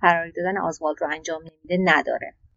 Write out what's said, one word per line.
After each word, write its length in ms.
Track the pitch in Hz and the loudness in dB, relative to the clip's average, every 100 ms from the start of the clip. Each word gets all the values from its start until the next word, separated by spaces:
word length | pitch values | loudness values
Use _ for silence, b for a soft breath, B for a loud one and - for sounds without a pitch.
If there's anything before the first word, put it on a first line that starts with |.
فراری 320 | 175 170 170 | 4 4 0
دادن 260 | 175 180 196 | -4 -4 -2
آزوالد 380 | 170 156 156 156 | -4 -4 -4 -2
رو 80 | 156 | -4
انجام 320 | 160 160 160 | -6 -8 -8
نمی‌ده 500 | 165 _ - 180 185 | -10 _ -4 0 4
نداره. 420 | 151 - - - - _ | 2 2 -4 -6 -16 _